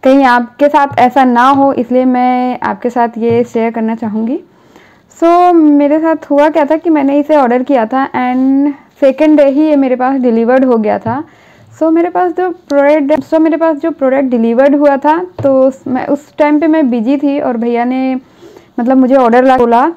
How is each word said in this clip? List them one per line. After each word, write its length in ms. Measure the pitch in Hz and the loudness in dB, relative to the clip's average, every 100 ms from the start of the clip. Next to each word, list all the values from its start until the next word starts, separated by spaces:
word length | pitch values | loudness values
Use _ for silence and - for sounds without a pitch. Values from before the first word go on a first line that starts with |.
कहीं 220 | 262 277 | 2 2
आपके 440 | 262 240 240 _ 285 | 4 0 -2 _ 0
साथ 300 | 294 285 - | 2 0 0
ऐसा 260 | 247 262 | 0 2
ना 240 | 254 240 262 | 0 2 2
हो 240 | 269 277 | 2 0
इसलिए 320 | - 233 254 | 0 -2 0
मैं 540 | 254 254 247 247 254 247 | 0 0 0 -2 -4 -4
आपके 280 | - 196 247 | -6 -6 -6
साथ 180 | 240 233 226 | -2 -4 -2
ये 260 | 226 233 | -2 -2
share 260 | 240 233 226 | -2 -2 -4
करना 240 | 233 226 | -4 -6
चाहूँगी। 460 | 226 226 208 226 311 - _ _ - - _ _ _ | -6 -6 -6 -6 -6 -10 _ _ -20 -20 _ _ _
So 320 | 330 349 359 | 2 4 4
मेरे 440 | 339 302 285 285 311 | 4 4 2 2 0
साथ 320 | 320 311 - | 0 -4 -2
हुआ 180 | 285 302 | 0 2
क्या 160 | 320 | 0
था 120 | 285 320 | -2 -2
कि 140 | 349 | 0
मैंने 280 | 302 269 285 | 0 0 -2
इसे 160 | 285 302 | 0 0
order 260 | 254 247 | 2 0
किया 220 | 254 277 220 | 0 -2 -2
था 240 | 254 269 | -4 -4
and 600 | - 254 254 262 269 285 277 _ _ | -4 -4 -2 0 0 -2 -4 _ _
second 360 | 277 269 311 302 | 0 2 2 4
day 120 | 277 | 2
ही 200 | 277 311 | 2 0
ये 80 | 294 | 2
मेरे 200 | 269 247 | 0 -2
पास 240 | 254 269 | -2 0
delivered 440 | 247 226 233 254 | 0 0 2 0
हो 120 | 262 233 | 2 0
गया 220 | 208 208 | 0 -4
था। 260 | 226 247 320 _ _ _ - - | -4 -8 -10 _ _ _ -20 -4
So 100 | 320 | 0
मेरे 160 | 330 339 | 0 0
पास 240 | 359 359 | -2 -4
जो 180 | 339 370 | -2 -6
product, 760 | 349 _ 285 277 311 277 302 | -6 _ 0 2 2 0 -2
so 160 | - 320 | 0 0
मेरे 160 | 320 311 | 0 0
पास 200 | 330 302 | -2 -2
जो 140 | 330 | -6
product 340 | 320 269 262 | -4 -2 -2
delivered 520 | 269 240 226 233 277 285 | -2 -2 0 2 2 2
हुआ 200 | 294 277 | 0 0
था 300 | 294 320 359 - | 0 -2 -4 -6
तो 200 | 277 269 262 | -2 2 0
उस, 140 | 262 - | -2 -8
मैं 200 | 254 - | -6 -4
उस 300 | 294 - - | -6 -8 -2
time 220 | 294 302 | 0 0
पे 60 | 320 | 0
मैं 240 | 311 277 | 0 0
busy 260 | 240 220 285 | -2 -2 -2
थी 240 | 285 285 | -2 -4
और 160 | - 240 | -4 -4
भैया 280 | 233 233 | -4 -4
ने 300 | 240 262 262 254 - _ - - _ - | -4 -4 -4 -6 -10 _ -20 -20 _ -6
मतलब 160 | 233 262 | 0 2
मुझे 180 | 262 | 2
order 300 | 269 247 233 | 2 4 2
ला 120 | 262 254 | 2 2
बोला 320 | 240 233 294 | 2 2 0